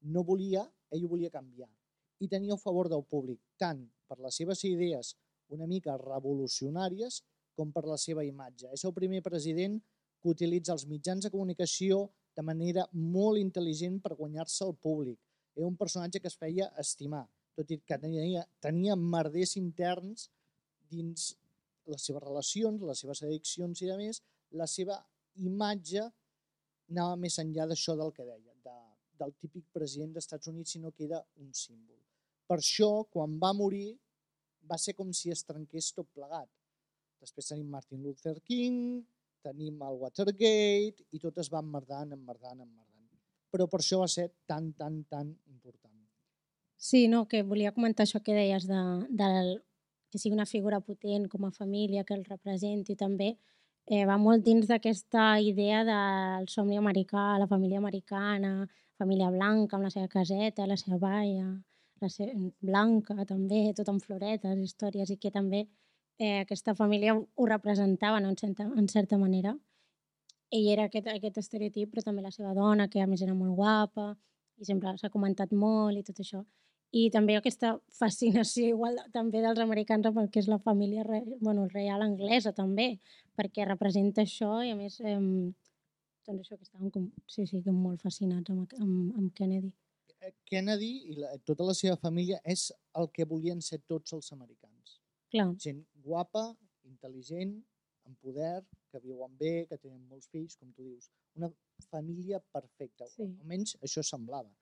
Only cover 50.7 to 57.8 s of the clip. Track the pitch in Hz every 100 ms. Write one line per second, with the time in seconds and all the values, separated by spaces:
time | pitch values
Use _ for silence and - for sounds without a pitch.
50.7 | 202 208 190 202 208 196 202 196 - 196
51.7 | 202 208 196 196 202 185 190 196 185 202
52.7 | 208 196 202 196 196 202 226 _ _ _
53.7 | _ - 202 196 202 214 226 226 226 214
54.7 | 226 220 196 - 226 220 214 208 196 202
55.7 | 214 226 208 196 190 190 185 190 220 202
56.7 | 202 208 196 185 202 202 196 196 196 185
57.7 | 196